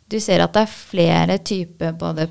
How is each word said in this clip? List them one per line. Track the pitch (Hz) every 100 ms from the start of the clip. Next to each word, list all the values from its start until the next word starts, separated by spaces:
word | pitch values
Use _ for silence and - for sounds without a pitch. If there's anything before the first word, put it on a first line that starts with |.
| -
du | 214
ser | 208 175
at | 170
det | 214
er | 214
flere | - - 190 170 170 165 196
typer | - 190 170 - 165 165
både | 170 156 165